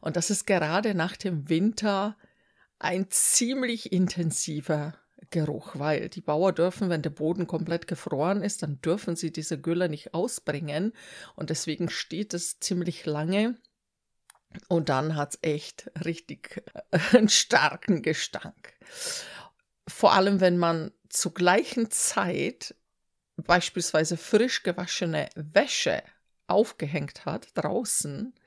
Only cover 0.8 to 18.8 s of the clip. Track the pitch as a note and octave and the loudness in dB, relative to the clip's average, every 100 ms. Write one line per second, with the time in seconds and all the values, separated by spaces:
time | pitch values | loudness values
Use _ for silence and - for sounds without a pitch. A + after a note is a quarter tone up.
0.8 | G#3+ F#3 F3 - F#3+ D#3+ C#3 E3 G#3 - | 2 0 -2 -2 -4 -4 0 2 2 0
1.8 | G#3+ G3 G#3 - _ _ _ _ _ - | 0 0 -2 -6 _ _ _ _ _ -6
2.8 | D3 F#3+ F#3+ - - - A#3+ C4 B3 A#3 | -2 -2 0 2 2 2 2 0 -2 -4
3.8 | - F3+ F3+ F3+ E3 - - D3+ - D3+ | 0 2 2 0 -2 -2 -4 -4 -2 -2
4.8 | D3 - _ _ - E3+ D3 C#3+ - C#3 | -2 -10 _ _ -6 -2 -2 -4 -8 -4
5.8 | D3+ D3+ F3+ F3+ - D3+ F#3+ D#3+ F3+ - | 0 0 -2 -8 -2 2 2 4 2 2
6.8 | F#3+ E3 D3+ D3 D#3 F#3 E3+ E3 E3 E3+ | -2 0 -2 -2 -2 0 -2 -2 -2 -4
7.8 | - E3 - C#3 E3 G3 G3+ - D3+ C#3 | -4 -8 -4 0 0 0 -2 -4 -6 -4
8.8 | D#3 G3+ - E3 D#3+ D#3+ D3+ C#3+ D#3+ E3+ | 0 0 -2 -4 -4 -6 -6 -4 -2 0
9.8 | F3+ D3+ - E3 B3 - - C#3+ D3+ D3+ | 0 -2 -6 -4 -2 -4 -4 -4 -2 -2
10.8 | G#3+ - - - - - D#3 D#3 - D3 | -2 -4 -16 -20 -16 -8 -4 -4 -4 -2
11.8 | E3+ - - E3 G#3 F3 - - - F3+ | -2 -4 -6 -6 -6 -6 -6 -6 -4 -2
12.8 | E3+ - E3+ D3 D#3+ G3+ A3+ A#3 _ _ | -2 -4 -4 -2 0 2 2 -2 _ _
13.8 | _ _ _ _ _ - _ - - E3+ | _ _ _ _ _ -20 _ -12 0 2
14.8 | D3+ C3+ D#3 D#3 D3 - E3 D3+ - - | 2 2 2 0 -2 -2 -2 -2 -6 -16
15.8 | - D3+ E3+ E3 - D3 - - - - | -14 -8 -6 -6 -8 -14 -14 -16 -14 -16
16.8 | - D#3+ - A3+ G#3+ - - - D3 - | -2 0 6 8 8 4 4 4 2 0
17.8 | - E3+ D#3+ D#3 - - - - - - | 0 0 0 -2 -4 -8 -10 -16 -20 -20